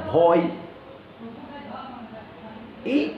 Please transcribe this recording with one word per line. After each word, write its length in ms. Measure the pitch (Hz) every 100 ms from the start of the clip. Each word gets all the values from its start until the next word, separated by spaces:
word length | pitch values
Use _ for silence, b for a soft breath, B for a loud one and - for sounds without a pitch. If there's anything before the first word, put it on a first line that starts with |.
| -
ভয়, 360 | 156 170 170 - - - - - - - - 226 240 - 285 - - 254 240 226 - - - 220 - - - 214
এই 160 | 285 -